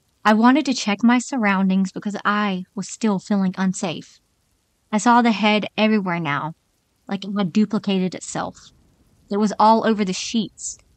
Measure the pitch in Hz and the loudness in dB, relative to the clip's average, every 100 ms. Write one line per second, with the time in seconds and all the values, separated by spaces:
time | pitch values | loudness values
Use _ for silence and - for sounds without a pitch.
0 | _ _ 214 214 240 277 277 - 214 202 | _ _ 2 4 6 4 2 -2 -2 0
1 | 233 247 - 269 208 190 190 190 190 - | 2 2 0 -2 0 2 2 2 0 -4
2 | 208 202 202 208 208 185 185 - - - | -8 -6 -2 -2 -2 -4 -8 -12 -12 -4
3 | 220 190 - 202 185 190 190 185 185 - | -2 -2 -2 -2 -2 -2 -2 -2 -6 -8
4 | - _ _ _ _ _ _ _ _ 220 | -14 _ _ _ _ _ _ _ _ 0
5 | 247 240 240 190 214 214 - - 214 214 | 4 6 4 2 2 0 -2 0 2 2
6 | 185 170 160 139 156 - _ _ _ _ | 0 -4 -2 -4 -6 -10 _ _ _ _
7 | - 196 - 202 180 214 208 214 202 190 | -10 -10 -6 -4 0 0 0 -2 -2 -2
8 | 185 - - 165 175 - - _ _ _ | -2 -6 -10 -8 -8 -10 -20 _ _ _
9 | _ _ _ 202 214 - 214 226 226 214 | _ _ _ -2 0 2 4 4 2 0
10 | 185 185 - 226 185 - - - _ | -2 -4 -4 -4 -4 -8 -14 -14 _